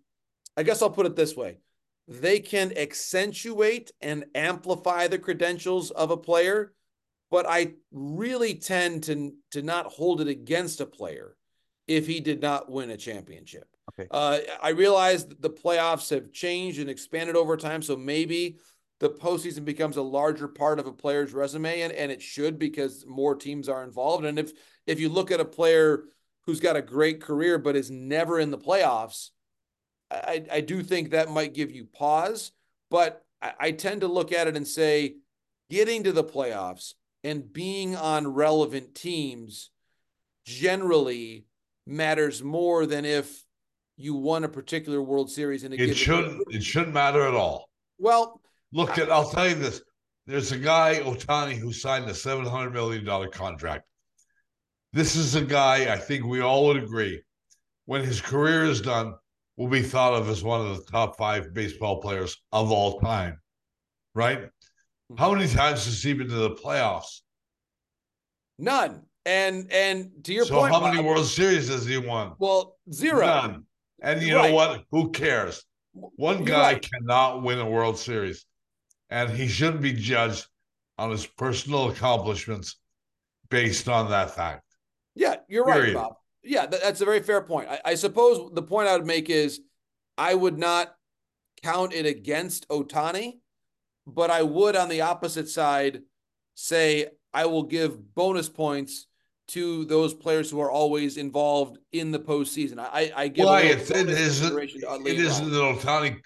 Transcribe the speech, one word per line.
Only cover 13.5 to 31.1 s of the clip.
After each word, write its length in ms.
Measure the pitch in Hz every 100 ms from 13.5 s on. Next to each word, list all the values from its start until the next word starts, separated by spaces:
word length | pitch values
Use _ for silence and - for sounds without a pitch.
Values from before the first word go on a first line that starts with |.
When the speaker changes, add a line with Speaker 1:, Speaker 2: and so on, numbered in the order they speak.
| - - _ -
Speaker 2:
Okay. 180 | - 95
Speaker 1:
Uh, 280 | 143 147 147 - -
I 80 | 156
realize 560 | 165 196 190 185 180 -
that 160 | 143
the 80 | 151
playoffs 600 | 156 175 170 165 160 -
have 200 | 139 -
changed 480 | - 175 180 185 147
and 100 | 139
expanded 460 | 135 - 160 170 170
over 220 | 160 156
time, 240 | 156 160
so 160 | 156 131
maybe 640 | 135 151 160 170 175 165 _ _ _ -
the 100 | 147
postseason 560 | 147 175 175 175 151 147
becomes 320 | 151 156 143
a 40 |
larger 460 | 131 139 151 151 143
part 320 | - 147 151
of 60 | 131
a 80 |
player's 400 | 117 147 143 139
resume, 480 | - 139 151 156 170
and, 100 | 165
and 200 | - 143
it 100 | 131
should, 380 | - - 151 151
because 460 | 151 156 135 - -
more 280 | 135 143 139
teams 320 | 143 147 131
are 160 | 131
involved. 420 | 127 127 139 170 151
And 120 | 147
if, 140 | 156 - _ _ -
if 140 | 151
you 100 | 156
look 220 | 180 185
at 80 | 175
a 60 | 160
player 580 | - 165 160 156 147 - _ _ _ -
who's 140 | 156
got 180 | 170 156
a 40 |
great 380 | 120 131 156 156
career 380 | - 147 170 165
but 180 | 143 139
is 160 | 135
never 480 | 131 131 151 165 165
in 120 | 151
the 80 | 131
playoffs, 720 | 135 190 156 113 113 - - _ _ _ _ _ _ _ -
I, 340 | - - 160 156
I 100 | 156
do 220 | 151 185
think 260 | 180 180
that 220 | 156